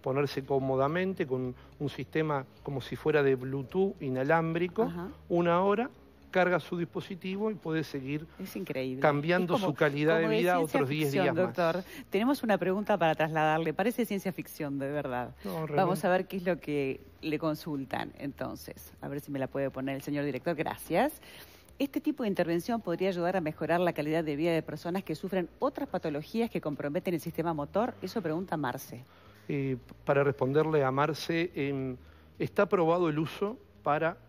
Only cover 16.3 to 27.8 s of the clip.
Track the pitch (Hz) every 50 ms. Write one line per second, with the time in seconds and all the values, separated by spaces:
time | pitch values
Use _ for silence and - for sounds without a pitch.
16.3 | - 196 175 185 175 170 - - 147 143 139 135 131 - - - - - - 160
17.3 | 147 151 165 160 151 151 - 165 147 139 135 120 - - - - - - - 143
18.3 | 131 - 127 123 - - - - - - - - - - - 139 143 147 - -
19.3 | 143 135 131 127 - 139 139 135 - 135 131 139 139 135 - - 147 147 143 147
20.3 | 131 127 - 175 175 139 147 - - - - - 156 180 240 302 - - - -
21.3 | - - - - - - - - - - 277 277 - 294 - 311 269 - 254 208
22.3 | 190 165 175 165 170 175 170 - 233 226 - - 170 170 185 196 185 175 170 175
23.3 | 190 190 165 151 156 - 165 147 165 175 180 170 - - 147 151 156 165 165 151
24.3 | 147 139 160 175 165 160 - - 151 151 - 175 175 196 190 - - - - 185
25.3 | - 185 175 - - - 247 277 - - 294 - - 180 - 165 147 143 156 -
26.3 | - 226 233 226 - 175 - 156 143 - - 143 143 180 - 190 175 156 - 170
27.3 | - - 160 170 165 147 143 147 - 190